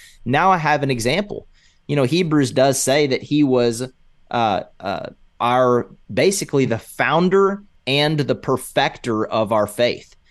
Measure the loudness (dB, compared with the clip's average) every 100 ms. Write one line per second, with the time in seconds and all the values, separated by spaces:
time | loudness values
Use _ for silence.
0 | -20 -12 -2 2 2 2 2 0 0 -2
1 | -2 -2 -4 -8 -16 _ _ _ -4 0
2 | 0 0 2 2 2 2 2 2 0 2
3 | 0 -2 -2 0 2 2 2 -2 -8 -14
4 | _ _ -6 -2 0 0 -4 -10 -8 -8
5 | -10 -16 _ -4 0 2 4 2 -2 -12
6 | -6 0 0 0 -2 0 0 -2 -6 -4
7 | 0 2 2 2 2 -2 -10 _ -4 0
8 | 0 0 -2 -4 -2 -4 -2 -2 -2 -4
9 | -4 -4 -2 -2 0 0 0 0 -2 -2
10 | -12 _ _